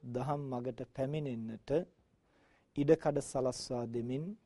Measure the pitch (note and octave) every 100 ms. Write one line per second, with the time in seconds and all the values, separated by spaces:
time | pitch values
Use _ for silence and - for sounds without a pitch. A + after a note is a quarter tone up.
0 | B2 A#2+ C3 D3 C#3 B2 B2 A#2 B2+ -
1 | C3+ D3+ C#3+ A#2 A2+ A2 - D3 F#3 _
2 | _ _ _ _ _ _ _ - C#3+ D#3+
3 | D3+ D3 - C#3 B2+ B2 - B2 A#2 A#2
4 | A#2 C3 E3 G#3+